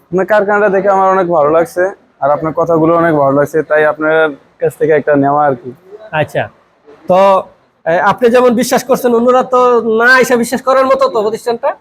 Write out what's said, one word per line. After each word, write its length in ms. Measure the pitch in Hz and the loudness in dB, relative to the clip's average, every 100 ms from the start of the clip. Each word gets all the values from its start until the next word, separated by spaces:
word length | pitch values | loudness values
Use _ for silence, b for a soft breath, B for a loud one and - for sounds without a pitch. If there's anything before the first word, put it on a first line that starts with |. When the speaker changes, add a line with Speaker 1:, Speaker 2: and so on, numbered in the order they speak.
Speaker 1:
আপনার 260 | _ 180 185 | _ -4 0
কারখানাটা 420 | 214 196 208 208 | 0 0 0 0
দেখে 200 | 190 196 | 0 0
আমার 200 | 190 190 | 2 2
অনেক 160 | 190 175 | 0 0
ভালো 240 | 170 143 | 0 2
লাগছে, 400 | 160 165 180 185 - _ _ | 2 0 -2 -4 -6 _ _
আর 100 | 139 | -4
আপনার 220 | 143 160 | -2 -4
কথাগুলো 440 | 170 165 165 160 170 | -4 -2 0 2 2
অনেক 180 | 165 | 0
ভালো 220 | 151 139 139 | 0 0 0
লাগছে, 260 | 143 160 | -2 -4
তাই 220 | 147 151 | -2 0
আপনার 460 | 151 151 156 160 156 139 _ _ | 0 0 -2 0 0 -4 _ _
কাছ 140 | 160 - | -6 -2
থেকে 140 | 156 | 0
একটা 240 | 151 143 143 | 0 2 0
নেওয়া 300 | 139 147 147 | 2 0 0
আর 80 | |
কি। 160 | 123 127 127 - - - | -2 -10 -18 -20 -20 -8
Speaker 2:
আচ্ছা, 360 | 156 147 151 107 - _ _ _ - - | -6 -4 -6 -8 -14 _ _ _ -16 -2
তো, 340 | 185 196 190 - _ _ _ 160 | 2 4 2 -2 _ _ _ -4
এ, 120 | 175 | 0
আপনি 320 | 196 - 240 | 0 0 2
যেমন 240 | 247 247 | 2 2
বিশ্বাস 300 | 233 247 240 | 0 0 -2
করছেন, 300 | - 240 247 | -2 -2 0
অন্যরা 280 | 233 247 254 | 0 2 0
তো 380 | 254 254 247 240 | 0 0 2 0
না 380 | 226 220 240 262 | 0 0 2 2
এসে 180 | 247 247 | 2 0
বিশ্বাস 260 | 233 254 | -2 -4
করার 240 | 262 262 262 | 0 0 2
মতো 220 | 269 262 | 0 0
তো 140 | 226 | -2
প্রতিষ্ঠানটা? 520 | 208 220 247 233 285 381 | -4 -4 -6 -4 -6 -6